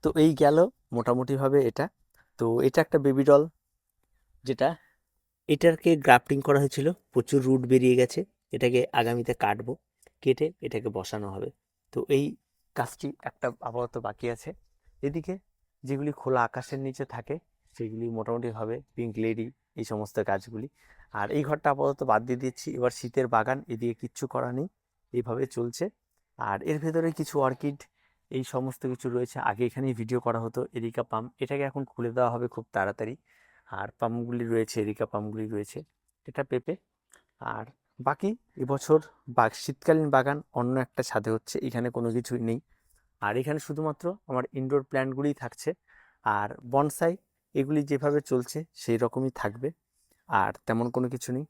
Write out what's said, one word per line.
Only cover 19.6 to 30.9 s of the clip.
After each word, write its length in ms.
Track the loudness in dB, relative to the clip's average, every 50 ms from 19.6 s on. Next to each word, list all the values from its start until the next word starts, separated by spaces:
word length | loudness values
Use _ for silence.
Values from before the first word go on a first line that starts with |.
| _ _ _
এই 80 | -10 -8
সমস্ত 360 | -6 -4 -6 -6 -4 -2 -2 0 0
গাছগুলি। 400 | -2 -2 -4 -8 -12 -10 -10 -12 _ _ _ _ -20 -20 -20 _
আর 200 | -8 -6 -4 -2
এই 120 | -2 -2 0
ঘরটা 280 | 0 -2 0 _ 0
আপাতত 320 | 0 2 0 0 0 -2 0
বাদ 220 | 2 2 2 2
দিয়ে 140 | 0 -4 -2
দিচ্ছি। 320 | -2 -6 -6 -6 -10 -8
এবার 200 | -6 -2 -2 -2
শীতের 360 | -2 -2 -10 -2 0 0 0 2
বাগান, 360 | 2 2 2 2 -2 -4 -4 -10
এদিকে 260 | -8 -4 -4 -4 -4
কিচ্ছু 340 | _ -10 -12 _ -8 -8 -6
করা 240 | -4 -4 -4 -2
নেই, 160 | -4 -4 -6 -8 _ _ _ _ _ _ _ _
এইভাবে 360 | -4 -4 -4 -2 -2 -4 -4 -4
চলছে। 420 | -4 -4 -6 -4 -4 -6 -6 -6 _ _ _ _ _ _ _ _ _ -8
আর 260 | -4 -4 -4 -4 -2
এর 160 | -4 -4 -2
ভেতরে 320 | -2 -2 0 0 0 0
কিছু 280 | -2 -4 -8 -4 0 0
অর্কিড, 360 | 2 2 0 0 -4 -6 -6 -6 -14 _ _ _ _ _ _ _ _ _
এই 140 | -6 -6 -6
সমস্ত 440 | -4 -4 -4 -4 -4 -6 -6 -6 -6
কিছু 220 | -6 -4 -6 -4
রয়েছে। 300 | -2 -2 -4 -4 -6 -4
আগে 260 | -2 -2 0 0 -2
এখানেই 280 | -2 -2 -2 -4 -4 -2
ভিডিও 260 | -4 -4 -2 -2 -2
করা 200 | 0 0 -2 -2
হতো, 260 | -4 -4 -4 -4 -6 -6 -6
এরিকা 300 | -6 -6 -6